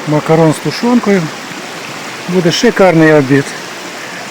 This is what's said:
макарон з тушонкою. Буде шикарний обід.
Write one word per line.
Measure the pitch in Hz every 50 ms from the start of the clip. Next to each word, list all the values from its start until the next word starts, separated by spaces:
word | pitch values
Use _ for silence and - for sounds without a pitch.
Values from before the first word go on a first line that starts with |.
| -
макарон | 147 151 151 - - 160 165 165 156 147
з |
тушонкою. | - - 156 - - - 240 247 240 - 208 202 185 160 147 - - - - - - - - - - - - - - - - - - - -
Буде | 175 185 160 170
шикарний | 156 - - 233 - - 196 180 165 165 160 156 156
обід. | 151 139 123 139 135 139 - - - - - - - - - - - - - - - - -